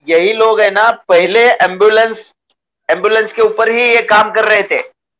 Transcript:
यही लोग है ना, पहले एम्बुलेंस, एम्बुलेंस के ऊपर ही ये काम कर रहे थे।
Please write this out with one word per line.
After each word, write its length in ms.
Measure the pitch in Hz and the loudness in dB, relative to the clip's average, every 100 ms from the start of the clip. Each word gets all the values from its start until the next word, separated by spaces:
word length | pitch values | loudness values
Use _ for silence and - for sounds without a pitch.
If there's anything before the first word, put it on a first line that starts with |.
| 143 | -2
यही 240 | 165 180 | 0 0
लोग 280 | 220 220 214 | 0 0 2
है 100 | 196 | 0
ना, 200 | 196 226 | 0 0
पहले 480 | - - 175 175 214 | -2 0 0 2 2
एम्बुलेंस, 960 | 240 - 180 185 208 220 226 220 - _ _ _ _ _ - | 2 2 -2 0 2 2 0 -4 -18 _ _ _ _ _ -6
एम्बुलेंस 440 | 165 202 220 220 | -4 -2 -2 -2
के 80 | - | -2
ऊपर 280 | 214 214 220 | -2 0 -2
ही 120 | 233 | -2
ये 200 | 240 233 | 0 0
काम 300 | 233 214 214 | 0 0 0
कर 140 | 214 214 | -2 -2
रहे 160 | 214 | -2
थे। 180 | 202 143 - _ _ _ | -2 -6 -8 _ _ _